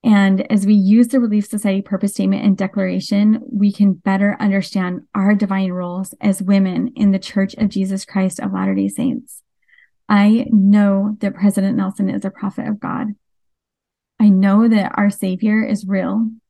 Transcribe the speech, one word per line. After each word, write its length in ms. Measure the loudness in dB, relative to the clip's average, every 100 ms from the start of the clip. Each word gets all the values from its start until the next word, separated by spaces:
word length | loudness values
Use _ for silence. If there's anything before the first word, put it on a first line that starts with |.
And 460 | 4 4 4 0 0
as 160 | 0 2
we 80 |
use 340 | 2 4 4 4
the 120 | 2
Relief 260 | 0 -2 -2
Society 340 | -4 -2 -2
purpose 340 | -4 -4 -4
statement 300 | -2 -2 0
and 140 | 0 0
declaration, 800 | -2 -4 -4 -4 -2 0 2 0 -2
we 240 | 0 0
can 200 | 2 0
better 440 | 2 -2 0 0 0
understand 640 | -2 -2 -2 -4 -4 -6 _
our 180 | -2 0
divine 380 | 2 2 0 -2
roles 420 | -4 -6 -8 -10 -4
as 220 | -2 -2
women 500 | 0 2 2 -2 -6 0
in 160 | 0
the 80 | 0
Church 340 | -2 -4 -4
of 140 | -2 -4
Jesus 360 | -2 -4 -4
Christ 360 | -4 -2 -2 -4
of 120 | -6
Latter-day 360 | -4 -2 -2 -2
Saints. 540 | -2 -4 -4 -10 -20 _ _ _ _ _ _ 0
I 380 | 2 4 2 2
know 680 | 2 4 4 4 2 -2 -4
that 160 | -8 0
President 400 | 0 2 -2 -2
Nelson 320 | -4 -2 -4
is 160 | -4
a 60 | -8
prophet 360 | -8 -10 -8 -8
of 140 | -6
God. 340 | -6 -6 -8 -10 _ _ _ _ _ _ _ _ _ _
I 100 | 4
know 380 | 4 4 4 4
that 240 | 2 0 0
our 120 | 0
Savior 540 | 0 -6 -2 0 0
is 240 | -2 -4 -2
real. 460 | -4 -2 -2 -4 -6